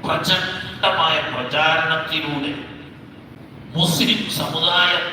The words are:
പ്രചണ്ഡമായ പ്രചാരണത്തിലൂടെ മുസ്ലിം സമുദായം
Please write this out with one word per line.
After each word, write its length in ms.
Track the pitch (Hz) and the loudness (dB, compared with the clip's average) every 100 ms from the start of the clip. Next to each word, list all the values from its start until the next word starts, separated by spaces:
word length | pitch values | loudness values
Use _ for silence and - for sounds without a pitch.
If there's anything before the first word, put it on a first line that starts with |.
| - | 0
പ്രചണ്ഡമായ 1080 | 160 - 180 - - - - - - 160 156 - | 0 2 0 0 -6 -8 0 0 4 2 2 0
പ്രചാരണത്തിലൂടെ 1200 | - - 143 160 160 156 160 156 156 147 143 147 143 - - - - - - - - - - - 165 | -4 -2 2 4 4 2 0 0 -2 0 -2 -2 -6 -10 -14 -16 -16 -18 -18 -18 -18 -18 -16 -8 0
മുസ്ലിം 460 | - - 247 214 208 - | 2 4 2 2 0 -2
സമുദായം 680 | - - 180 180 180 - - | -2 0 2 4 4 4 0